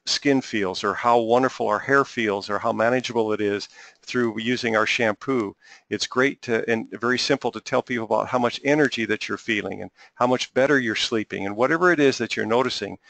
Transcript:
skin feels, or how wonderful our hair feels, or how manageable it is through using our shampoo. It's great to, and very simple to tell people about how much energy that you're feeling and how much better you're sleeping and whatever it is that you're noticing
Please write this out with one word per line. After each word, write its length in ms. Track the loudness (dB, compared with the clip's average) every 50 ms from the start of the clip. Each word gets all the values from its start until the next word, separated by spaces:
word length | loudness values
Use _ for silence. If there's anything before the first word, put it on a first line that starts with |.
| -4
skin 360 | -4 -4 0 2 2 2 2
feels, 420 | 0 -2 -2 -2 -2 -2 -2 -2 -2
or 100 | -2 -2
how 260 | 0 2 4 4 4
wonderful 480 | 4 4 4 4 2 2 -2 -2 -2 0
our 120 | 0 0
hair 240 | 0 2 2 2 2
feels, 460 | 2 0 -2 0 0 0 -2 -2 -4
or 100 | -4 -2
how 140 | -2 -2 0
manageable 580 | 2 2 2 2 0 -2 -2 -2 -2 0 0
it 80 | 0 0
is 300 | 0 0 -2 -2 -6 -10 -16 -20 -20 -20 -20 _
through 360 | _ -6 -2 0 0 0 -2 -4
using 360 | -4 -2 -2 -2 -2 0 2
our 100 | 2 2
shampoo. 720 | 2 0 0 0 0 0 -2 -2 -2 -2 -2 -2 -4 -8 _ _ -20 -20 -20 _ -8
It's 180 | -6 -6 -6 -4
great 340 | 0 0 0 0 0 -4
to, 280 | -6 -4 -2 -2 0 0
and 200 | -2 -2 -4 -6
very 280 | -8 -4 -2 0 0 0
simple 320 | 0 0 0 0 -2 -4
to 100 | -6 -6
tell 200 | -6 -4 -2 -2
people 220 | -2 -2 -4 -4 -2
about 240 | 0 0 0 0 0
how 120 | 0 0
much 200 | 0 0 -2 -2 0
energy 400 | 2 4 4 4 2 2 0 -2
that 240 | -2 -2 -4 -4 -6
you're 80 | -8 -6
feeling 440 | -4 -2 -2 -2 -2 -4 -6 -8
and 100 | -10 -12 _ _ -20 -12 _
how 120 | 0 2 2
much 260 | 2 0 -2 -2 0
better 260 | 2 4 4 4 2
you're 160 | 2 0 -2
sleeping 500 | -2 -2 -2 0 -2 -2 -2 -4 -6 -4
and 100 | -4 -2
whatever 380 | 0 0 2 2 2 4 4 4
it 60 | 6
is 180 | 4 4 4 2
that 180 | -2 -4 -4
you're 100 | -4 -2
noticing 520 | 0 2 2 2 0 -2 -6 -6 -8 -10 -12 _ -20